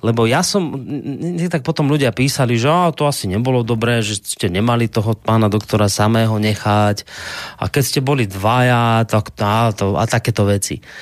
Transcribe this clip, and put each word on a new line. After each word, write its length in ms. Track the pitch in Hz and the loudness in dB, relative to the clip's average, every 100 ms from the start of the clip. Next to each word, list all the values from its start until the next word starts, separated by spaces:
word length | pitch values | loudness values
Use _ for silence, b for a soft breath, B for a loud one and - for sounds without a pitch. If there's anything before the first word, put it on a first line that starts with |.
lebo 240 | 113 113 113 | 0 0 2
ja 160 | 139 | 2
som, 320 | 180 208 165 135 | 0 -2 -2 -6
n-, 640 | 120 139 - 139 170 175 | -8 -8 -8 -6 -6 -4
n-, 80 | 175 | -2
tak 160 | 165 | -2
potom 240 | 127 160 143 | -4 -2 0
ľudia 240 | 147 131 | 2 0
písali, 480 | 110 127 - 123 117 | 0 -2 0 0 2
že, 80 | 131 | 2
„Á, 240 | 170 180 | 2 2
to 160 | - 147 | 2 -2
asi 240 | 139 101 | -2 -2
nebolo 320 | 95 123 127 | -2 0 0
dobré, 400 | 113 117 113 117 | 0 0 0 0
že 160 | 107 101 | 0 -6
ste 320 | - - 101 | -8 -4 -2
nemali 400 | 90 117 120 117 | 0 0 2 0
toho 240 | - 107 110 | 0 -2 -2
pána 320 | - 113 107 | 0 2 2
doktora 400 | 104 - 110 104 | 0 0 0 0
samého 480 | - 107 113 113 110 | 2 2 2 2 0
nechať 720 | 107 104 - 104 104 101 - B B B B B | 0 -2 0 2 2 0 -8 B B B B B
a 160 | - | -4
keď 120 | - 131 | 0 0
ste 140 | - | 0
boli 240 | 131 143 107 | 0 0 0
dvaja, 800 | 95 101 123 123 120 117 113 110 | -2 0 2 4 4 4 2 2
tak 240 | 110 - | 0 -2
tá, 400 | - 104 107 117 | -4 0 2 0
to, 240 | 98 98 87 | 0 -2 0
a 80 | |
takéto 400 | 110 117 117 110 | 0 0 -2 0
veci.“ 400 | 101 101 - - B B | 2 0 -2 -8 B B